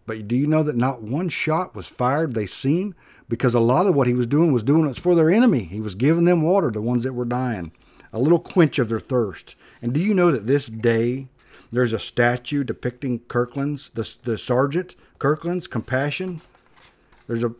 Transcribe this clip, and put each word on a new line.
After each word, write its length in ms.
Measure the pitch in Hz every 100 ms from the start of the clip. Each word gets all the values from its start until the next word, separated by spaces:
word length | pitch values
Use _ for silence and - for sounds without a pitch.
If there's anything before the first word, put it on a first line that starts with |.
| -
But 220 | 110 104
do 80 | 123
you 100 | 147
know 160 | 156
that 140 | 147 123
not 240 | 127 123
one 280 | 107 143 180
shot 460 | - 151 160 180 104
was 120 | -
fired 480 | - 127 143 156 113
they 100 | 101
seen? 480 | - 131 170 202 - _ - -
Because 260 | 117 127 117
a 60 |
lot 240 | 117 139 202
of 100 | 143
what 120 | 123
he 60 |
was 140 | 123 117
doing 240 | 147 170
was 120 | 123
doing 260 | 113 156 151
it 100 | 120
for 160 | 180 170
their 140 | 160
enemy. 340 | 214 247 135
He 160 | 82 104
was 160 | 107 95
giving 300 | 139 170 170
them 160 | 175
water, 280 | 156 196 147
the 120 | 107
ones 240 | 117 123 127
that 80 |
were 100 | 123
dying, 480 | 120 123 127 104 82 _ _ _ -
a 80 | 110
little 200 | 143 170
quench 380 | - 185 156 -
of 120 | 110
their 100 | 110
thirst. 560 | - 127 104 85 - - - -
And 120 | 120
do 80 | 139
you 120 | 202
know 180 | 190 175
that 160 | 127 107
this 200 | 143 117
day 640 | 113 117 113 120 131 135 _ _ - -
there's 220 | 120 120
a 60 | 107
statue 680 | - - 120 123 - 147 123
depicting 540 | 101 127 - 135 117 -
Kirkland's, 600 | 120 123 139 143 143 -
the, 240 | 117 107 -
the 140 | 120 107
Sergeant 600 | - 127 139 165 180 - _ -
Kirkland's 500 | 135 156 170 180 -
compassion? 760 | 117 - 131 143 - 185 165 _ _ _ _ - _ _ _ -
There's 160 | 117
a, 100 | 117